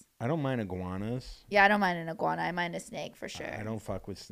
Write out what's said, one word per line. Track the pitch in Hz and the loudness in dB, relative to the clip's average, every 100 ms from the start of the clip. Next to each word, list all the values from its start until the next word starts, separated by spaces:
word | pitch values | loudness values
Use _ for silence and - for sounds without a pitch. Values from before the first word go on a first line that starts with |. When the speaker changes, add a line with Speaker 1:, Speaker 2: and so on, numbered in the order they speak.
| - _ | -20 _
Speaker 1:
I | 117 | 0
don't | 165 | 2
mind | 139 127 | 2 0
iguanas. | 101 92 90 95 107 127 - - - | -2 -4 -4 -4 -2 -4 -6 -14 2
Speaker 2:
Yeah, | 202 | 6
I | 196 | 8
don't | 208 | 6
mind | 190 175 | 4 0
an | 165 | -4
iguana. | 165 165 165 | 0 0 2
I | 165 | 0
mind | 175 175 170 | 0 -2 -4
a | |
snake | - 143 151 - | -8 -8 -10 -8
for | |
Speaker 1:
I, | - | -10
Speaker 2:
sure. | - - - | -8 -8 -6
Speaker 1:
I | |
don't | 107 110 | -4 -6
fuck | - 95 - | -4 -6 -6
with | 92 - | -10 -8